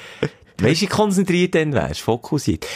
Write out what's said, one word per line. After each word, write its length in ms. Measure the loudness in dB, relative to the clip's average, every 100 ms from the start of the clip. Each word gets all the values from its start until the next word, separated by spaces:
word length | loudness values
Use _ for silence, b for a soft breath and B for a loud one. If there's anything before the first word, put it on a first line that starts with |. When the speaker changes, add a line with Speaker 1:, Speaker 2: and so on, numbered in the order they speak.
| B B
Speaker 1:
<laughs> 380 | -6 -6 -18 0
Speaker 2:
weisst 220 | 2 2
du, 40 |
wie 40 | 0
konzentriert 640 | 2 2 2 2 2 2
dann 200 | 2 2
wärst, 260 | 0 -2 -2
fokussiert. 680 | -2 -2 -2 -2 -2 -4 B